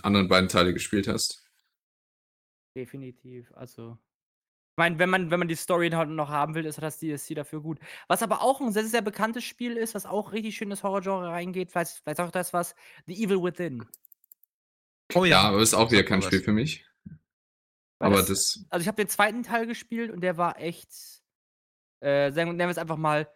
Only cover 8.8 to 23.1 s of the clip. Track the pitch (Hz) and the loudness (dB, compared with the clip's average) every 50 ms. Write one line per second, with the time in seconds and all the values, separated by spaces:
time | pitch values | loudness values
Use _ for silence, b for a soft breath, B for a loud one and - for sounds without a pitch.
8.8 | 220 220 220 233 214 214 190 - 202 220 233 247 233 - - - 240 240 233 233 | 0 0 0 0 0 -2 -2 -2 -2 -2 -2 -4 -8 -10 -10 -8 -6 -6 -4 -4
9.8 | 226 226 - 202 - - 175 208 208 - - 220 214 220 202 - 220 202 202 190 | -4 -4 -6 -8 -8 -4 -4 -4 -4 -4 -6 -6 -6 -6 -8 -6 -6 -8 -6 -4
10.8 | - 202 190 202 180 196 196 190 180 175 165 175 175 180 180 185 180 - - 180 | -4 -4 -2 -2 -2 -2 -4 -4 -4 -4 -6 -6 -6 -6 -6 -6 -6 -4 -2 -2
11.8 | 170 - - - - - 151 - 180 170 - 180 180 - - 175 170 - b b | -2 -4 -6 -10 -10 -6 -4 -4 -4 -4 -4 -4 -4 -2 -2 -4 -4 -4 b b
12.8 | b b b b b - 180 190 226 185 202 185 175 180 175 - 180 165 131 120 | b b b b b -12 -6 -4 0 0 2 2 0 -2 -2 -4 -6 -6 -6 -8
13.8 | 113 - - - _ _ _ _ _ _ _ _ _ _ _ _ _ _ _ _ | -12 -14 -18 -20 _ _ _ _ _ _ _ _ _ _ _ _ _ _ _ _
14.8 | _ _ _ _ _ - - 175 185 175 156 95 98 107 98 101 110 113 - 95 | _ _ _ _ _ -2 2 4 6 6 8 8 6 6 6 6 4 6 6 4
15.8 | 113 120 120 101 - - 107 95 92 92 92 92 - - 104 107 123 156 - - | 4 6 6 4 6 4 2 2 2 2 2 2 2 2 2 2 2 0 -4 -8
16.8 | - _ _ _ - - - - _ _ _ _ _ _ _ _ _ _ _ _ | -12 _ _ _ -20 -20 -20 -20 _ _ _ _ _ _ _ _ _ _ _ _
17.8 | _ _ _ - - 95 101 98 92 - 98 - - - - - - - - 175 | _ _ _ 0 2 4 6 6 4 2 0 0 -2 -2 -4 -6 -8 -6 -4 -4
18.8 | 170 196 214 220 208 202 - - 202 214 214 247 233 - 226 233 226 226 240 - | -2 -2 -2 -2 -2 0 2 2 2 2 2 -2 -4 -4 -2 -2 -2 -4 -6 -8
19.8 | - - 233 226 233 220 - 175 175 185 175 165 175 170 - - 135 165 170 - | -10 -8 -6 -6 -6 -6 -6 -4 -2 -2 0 0 0 -2 -2 -4 -8 -8 -8 -10
20.8 | - - - - - - - - _ _ _ _ _ _ _ _ _ _ _ _ | -14 -20 -20 -20 -20 -20 -20 -20 _ _ _ _ _ _ _ _ _ _ _ _
21.8 | _ _ _ _ - 143 139 139 143 139 135 160 170 170 170 170 175 175 175 170 | _ _ _ _ 0 2 2 4 4 2 2 0 0 0 0 0 0 0 0 -2
22.8 | 165 160 165 151 160 151 | -4 -4 -4 -2 0 2